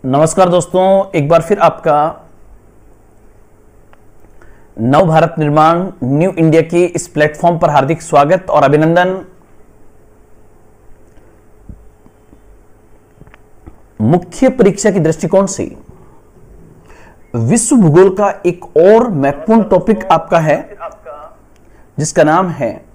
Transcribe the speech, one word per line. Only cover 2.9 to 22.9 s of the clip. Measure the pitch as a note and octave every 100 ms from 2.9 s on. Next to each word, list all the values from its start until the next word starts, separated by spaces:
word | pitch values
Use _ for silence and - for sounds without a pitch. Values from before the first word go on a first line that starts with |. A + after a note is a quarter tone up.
| - _ _ - - _ _ _ _ _ - - - - - - - - -
नव | A#2 C#3+ F3+
भारत | D#3+ D#3+ D#3+
निर्माण, | D3 D3+ D#3 E3+ F#3+ -
न्यू | B2 C#3+ F3+
इंडिया | F3+ D#3+ D#3+
के | D#3+ F3
इस | F3 F3 -
प्लेटफॉर्म | - D3+ D3+ E3+ E3+
पर | E3
हार्दिक | D3 C3+ D#3+
स्वागत | - C#3+ D3 F#3 -
और | D3
अभिनंदन। | C#3 D3+ D#3 E3+ F3+ F#4+ - - _ - - _ - - _ _ _ - - _ - _ - - - - - _ _ - - - - _ _ _ _ - _ - _ _ _ _ _ _ - - _ - - - _ _
मुख्य | G#2+ F3 - - C4
परीक्षा | C4 G3 - G#3+
के | F#3+
दृष्टिकोण | D#3 D#3 E3+ F#3+ G3
से | - G2 - - - - - _ _ - - - - - - - - - A2+
विश्व | A2+ A3 - C4
भूगोल | E3+ D3+ F#3+
का | F#3+ G3+ - F3
एक | E3+
और | - D3+ F3+ A3 B3
महत्वपूर्ण | D#3 C3+ C#3 - A3+
topic | A3 F#3 G3 G#3+ -
आपका | E3 - E3+
है, | D#3 D3+ - - E3 - E3 D3 - _ _ _ _ - _ -
जिसका | D3+ F3+
नाम | D3+ E3 F#3
है | C3 A#2+ - -